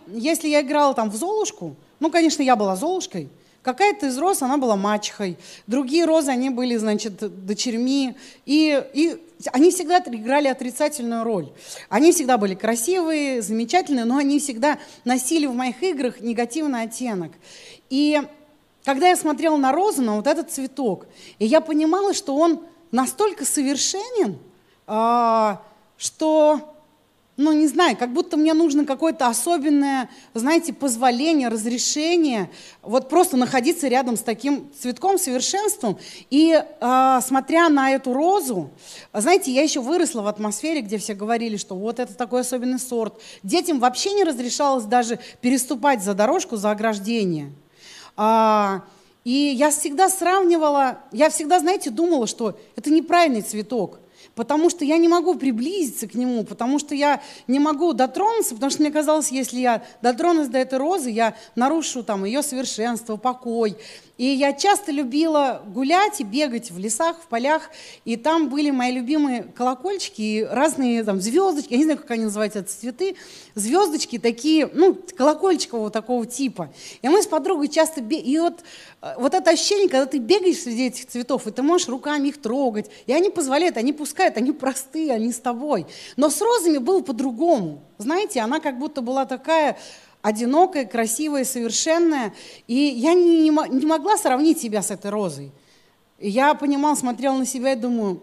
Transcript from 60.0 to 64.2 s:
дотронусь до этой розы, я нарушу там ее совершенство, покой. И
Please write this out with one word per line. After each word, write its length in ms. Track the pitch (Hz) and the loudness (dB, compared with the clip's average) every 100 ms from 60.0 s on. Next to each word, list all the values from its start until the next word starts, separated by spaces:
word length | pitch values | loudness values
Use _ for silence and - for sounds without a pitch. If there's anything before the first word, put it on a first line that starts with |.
дотронусь 460 | 240 247 339 330 277 | -2 2 2 2 0
до 120 | 254 | -2
этой 200 | 262 262 | -2 -2
розы, 320 | 285 381 254 | 0 -2 -2
я 240 | 214 226 220 - - | 0 0 -2 -8 -2
нарушу 480 | 262 320 285 254 | 0 0 -2 -6
там 200 | 226 196 | -4 -4
ее 160 | 196 262 | -2 -2
совершенство, 760 | 285 254 262 - 233 233 - 214 | -4 -6 -6 -4 -4 -4 -8 -6
покой. 600 | 254 247 240 233 220 - - - - | -4 -4 -4 -2 -2 -2 -14 -20 -20
И 60 | - | -4